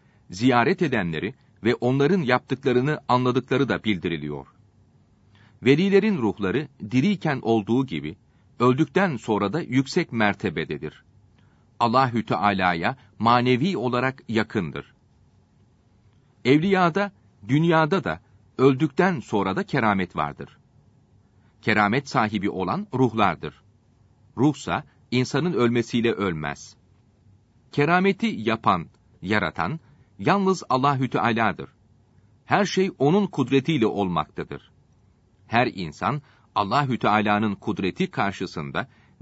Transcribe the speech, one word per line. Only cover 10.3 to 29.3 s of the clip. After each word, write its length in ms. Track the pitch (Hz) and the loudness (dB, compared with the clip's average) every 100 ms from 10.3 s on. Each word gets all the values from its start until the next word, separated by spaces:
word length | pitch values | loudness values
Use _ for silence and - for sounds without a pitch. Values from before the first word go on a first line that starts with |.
| 95 101 80 76 73 78 - _ _ _ _ _ _ _ - | 0 -4 -4 -6 -6 -10 -14 _ _ _ _ _ _ _ -4
Allahü 440 | 117 123 131 117 104 | 0 2 2 0 -2
Teala'ya 680 | 107 104 98 92 85 95 135 - - | 0 0 2 0 0 -2 -6 -12 -4
manevi 580 | 113 120 123 127 170 180 | 2 2 4 2 0 -2
olarak 460 | 123 123 131 135 - | -2 -2 -4 -6 -4
yakındır." 680 | 113 110 113 82 71 - _ _ _ _ _ _ _ _ _ _ _ _ _ _ _ | -2 -2 -2 -4 -8 -14 _ _ _ _ _ _ _ _ _ _ _ _ _ _ _
Evliyada, 680 | 120 147 185 185 175 160 202 - _ _ 101 | 2 2 4 2 2 0 -4 -8 _ _ 0
dünyada 560 | 139 170 160 156 190 | 2 4 4 2 0
da, 160 | 87 78 _ _ _ - | -2 -8 _ _ _ 2
öldükten 640 | 131 131 151 - 180 160 | 4 4 0 0 0 0
sonra 360 | - 107 95 95 | -4 -2 -2 -4
da 60 | |
keramet 540 | - 139 113 98 90 - | -4 0 2 2 -2 -4
vardır. 420 | 76 67 - _ _ _ _ _ _ _ _ _ _ _ | -6 -6 -16 _ _ _ _ _ _ _ _ _ _ _
Keramet 460 | - 107 104 123 - | -2 2 2 0 -2
sahibi 420 | 135 107 104 95 | 0 0 0 -4
olan 360 | 90 90 139 208 | -4 -4 -4 -4
ruhlardır. 680 | 127 127 110 101 76 78 - _ _ _ _ _ _ _ - | 0 0 2 0 0 -8 -12 _ _ _ _ _ _ _ 0
Ruhsa 480 | 139 143 - 87 - _ _ | 0 0 -2 -4 -4 _ _
insanın 420 | 123 127 139 135 | -2 0 0 0
ölmesiyle 600 | 170 120 120 113 120 113 | 2 2 2 0 0 0
ölmez. 640 | - 98 80 76 71 - - _ _ _ _ _ _ _ _ _ | 0 -2 -4 -6 -10 -14 -20 _ _ _ _ _ _ _ _ _
Kerameti 540 | - 151 180 190 196 226 | -2 2 2 2 0 -2
yapan, 600 | 175 208 226 226 190 165 _ _ _ | -4 -2 0 2 0 -2 _ _ _
yaratan 580 | 92 | -4